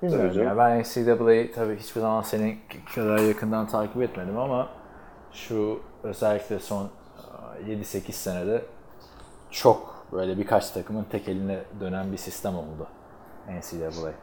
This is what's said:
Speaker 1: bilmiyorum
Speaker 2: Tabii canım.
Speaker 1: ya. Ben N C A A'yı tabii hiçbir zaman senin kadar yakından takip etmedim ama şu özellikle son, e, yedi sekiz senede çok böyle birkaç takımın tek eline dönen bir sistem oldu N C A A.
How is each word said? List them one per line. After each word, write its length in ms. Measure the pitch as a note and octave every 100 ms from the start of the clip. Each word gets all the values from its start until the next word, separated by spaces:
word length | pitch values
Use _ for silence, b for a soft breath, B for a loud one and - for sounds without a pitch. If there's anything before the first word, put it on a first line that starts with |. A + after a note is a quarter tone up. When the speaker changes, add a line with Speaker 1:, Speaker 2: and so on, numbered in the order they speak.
Speaker 1:
bilmiyorum 240 | F3+ D#3+ F#2
Speaker 2:
Tabii 80 |
canım. 140 | F#2+ A#2
Speaker 1:
ya. 80 | G#2+
Ben 220 | A#2+ A#2
N 40 |
C 280 | A2+ B2 A#2
A 120 | A#2 A#2
A'yı 260 | A2+ A#2
tabii 240 | A#2 A2 G#2
hiçbir 240 | - A2+
zaman 220 | A2 A2
senin 360 | G#2+ A2 G#2+ G#2+ - - -
kadar 240 | B2 G#2+ G#2+
yakından 480 | G#2+ G#2 A2 A2 G#2+
takip 360 | A2 G#2 A#2+
etmedim 360 | A#2+ F#2+ F2+ G#2+
ama 280 | C3+ B2 - - B B B - -
şu 480 | - - A2 G#2 A2 - -
özellikle 560 | A2 F#2+ G#2+ G#2 - G2+
son, 260 | - G2+
e, 840 | G2+ - - - - - A#1 D2+ G#2
yedi 140 | G#2+
sekiz 300 | F#2+ G2 -
senede 480 | - G2 F2+ F#2 A#2 - - - - B B B - -
çok 540 | - B2 A2 - - -
böyle 260 | F#2 F#2 F#2
birkaç 320 | G2 G#2+ -
takımın 340 | F#2+ F2 G#2+ G2
tek 180 | G#2 -
eline 300 | F#2+ G2 F#2+ - G#2
dönen 320 | F#2+ F#2+ F#2+
bir 40 | F#2+
sistem 380 | F#2+ - G2+
oldu 320 | F2+ D#2 D#2 - - - - - - -
N 120 | F2+
C 140 | - E2+ D#2+
A 20 |
A. 220 | E2 D#2+ -